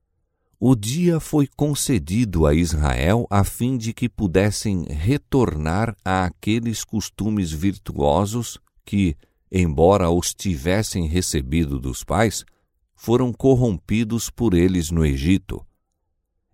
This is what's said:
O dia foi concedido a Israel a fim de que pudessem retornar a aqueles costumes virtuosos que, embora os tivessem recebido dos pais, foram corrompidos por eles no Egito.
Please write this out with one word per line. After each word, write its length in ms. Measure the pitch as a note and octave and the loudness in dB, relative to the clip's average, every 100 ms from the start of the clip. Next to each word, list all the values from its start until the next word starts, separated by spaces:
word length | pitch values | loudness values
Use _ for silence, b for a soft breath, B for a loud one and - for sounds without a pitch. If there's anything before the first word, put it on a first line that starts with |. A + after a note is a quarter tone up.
| _ _ _ _ _ - | _ _ _ _ _ -2
O 160 | A#2+ | 2
dia 460 | B2+ G#2 D3+ F3 E3 | 2 0 0 0 0
foi 260 | - D3+ C#3+ | 0 0 0
concedido 1000 | - D3 C#3+ - A#2+ D2 G2+ A#2+ F2 D2+ | 0 -2 -2 0 0 0 0 0 2 4
a 80 | |
Israel 720 | D#2 E2+ D#2+ D2 B1 D2+ A2+ A#2 | 4 2 0 0 2 2 2 2
a 160 | G2+ | 0
fim 320 | G2 - A#2+ B2+ | 0 -2 -4 -2
de 160 | A2+ | -6
que 160 | - A#2+ | -4 -6
pudessem 760 | - G#2 F2 G#2 - A2 F#2 | -2 0 2 2 0 -4 -4
retornar 1120 | - D2+ F2+ C#3+ - C3+ G#2 D2+ D#2 F#2 A2+ A2 | -4 -4 -2 -2 0 0 0 0 -4 -2 -4 -6
a 220 | F#2 F#2 | -4 -2
aqueles 600 | F2+ - - A2+ A#2 G#2+ | -2 -4 -4 -2 -2 -6
costumes 680 | - A2 - - G2+ G#2+ F2 | -6 -6 -6 -6 -4 -2 -2
virtuosos 1040 | D#2 G2 F#2 - D2 D2 D2+ G2+ A#2 A2+ - _ _ | -2 -2 -4 -8 -2 0 2 0 -4 -8 -12 _ _
que, 320 | - G2+ F#2 D2+ _ _ _ | -6 0 0 -2 _ _ _
embora 580 | F#2+ F2 C#2+ E2+ G2+ F2 | 0 0 4 4 6 4
os 240 | F2 - | 0 -2
tivessem 760 | - G2 D#2 D2+ G2 G#2+ G#2 D#2+ | -6 -6 -4 0 0 -2 -4 -2
recebido 720 | F2+ - D#2 B1+ D#2+ D#2 C#2 | -2 -2 -4 -2 -2 0 -4
dos 240 | C2 A#1+ | -6 -10
pais, 420 | - D#2+ A2 - - _ _ _ _ | -4 0 0 -2 -12 _ _ _ _
foram 380 | _ - B2 B2+ | _ 0 0 0
corrompidos 1000 | G#2 C3+ B2+ B2 F2 - G#2+ A2 A2+ - | 0 2 4 2 -2 -2 -2 -2 -4 -6
por 240 | - A#2 | -2 2
eles 340 | F2+ F#2 F#2 D#2+ | 4 4 2 -2
no 120 | E2+ | 0
Egito. 640 | D#2 C2+ D2+ F#2+ - - - _ _ _ _ _ _ _ _ | 0 0 2 0 0 -14 -14 _ _ _ _ _ _ _ _